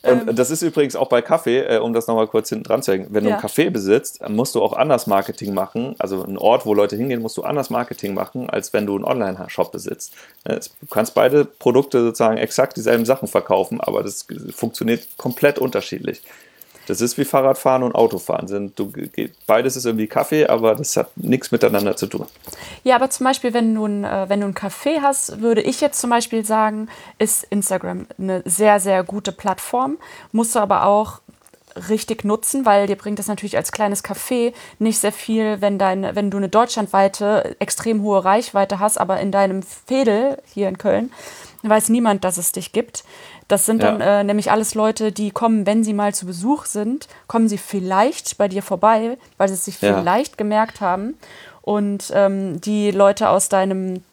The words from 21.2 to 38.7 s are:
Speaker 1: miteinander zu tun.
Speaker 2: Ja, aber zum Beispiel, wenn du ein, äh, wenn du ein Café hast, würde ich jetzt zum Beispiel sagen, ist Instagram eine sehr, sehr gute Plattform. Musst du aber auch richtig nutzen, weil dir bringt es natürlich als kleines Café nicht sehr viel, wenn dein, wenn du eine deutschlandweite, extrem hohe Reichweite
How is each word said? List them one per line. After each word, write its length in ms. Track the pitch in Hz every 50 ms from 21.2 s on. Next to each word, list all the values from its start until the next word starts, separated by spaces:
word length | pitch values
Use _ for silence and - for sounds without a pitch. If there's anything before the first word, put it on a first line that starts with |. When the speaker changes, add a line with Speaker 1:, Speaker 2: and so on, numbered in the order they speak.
| - - 123 127 - -
Speaker 1:
miteinander 420 | 123 117 - - 104 101 101 101 92
zu 100 | - - 107
tun. 180 | - - - - - - - - - - - - - -
Speaker 2:
Ja, 140 | _ 254 254
aber 140 | 233 262 262
zum 140 | - - 254
Beispiel, 300 | 262 254 240 - 247 220
wenn 200 | 240 226 220 220
du 80 | 214 214
ein, 160 | 208 208 202
äh, 220 | 202 - - 196 190 185
wenn 120 | 202 202
du 60 | 202
ein 80 | 202 185
Café 460 | - 208 196 - - - 285 320 311
hast, 400 | 285 277 269 - - - - 208
würde 200 | 220 233 233 -
ich 200 | - - 254 -
jetzt 200 | 302 285 294 -
zum 100 | - 240
Beispiel 340 | 240 240 233 - 233 226 214
sagen, 440 | 214 220 220 214 214 214 214 214 220 - - - - - _
ist 260 | 220 214 - - -
Instagram 640 | _ 196 208 196 - 190 185 180 180 180 180 - _ - -
eine 240 | 190 190 185 180 180
sehr, 360 | 185 175 - 214 214 208 202
sehr 240 | 190 202 190 185 180
gute 260 | - 196 208 - 202
Plattform. 680 | 185 - - 208 185 - - - - 247 262 269 302 339 - - - - - -
Musst 240 | - 220 233 226 -
du 20 | 240
aber 260 | 208 196 196 - -
auch 340 | 196 202 208 220 - - - _ - _ _ _ _ _ _ _ _ - 180 175 180
richtig 360 | 214 214 - - 220 220 -
nutzen, 420 | 202 208 220 - - - 277 262
weil 220 | 226 202 202 202 196
dir 80 | 202
bringt 240 | 196 - 208 208 208
es 80 | 202 -
natürlich 280 | 208 - - 202 -
als 140 | 120 - -
kleines 320 | - - 214 202 202 202
Café 500 | - - 202 - - - 262 240 233 240 240 - - - - _
nicht 180 | 214 226 220 -
sehr 140 | - 208
viel, 480 | 208 - - - 220 220 220 214 214 196
wenn 180 | 202 202 202 196
dein, 380 | 202 190 185 190 190 - -
wenn 140 | 208 208 202
du 80 | 196 202
eine 100 | 196 185
deutschlandweite, 1040 | 208 214 240 240 - 233 208 196 - 196 196 196 196 - 208 202 214 202 - - - _
extrem 420 | 202 - - - - 226 226 214
hohe 220 | 202 214 202 196 185
Reichweite 560 | 190 196 233 247 - - 202 196 196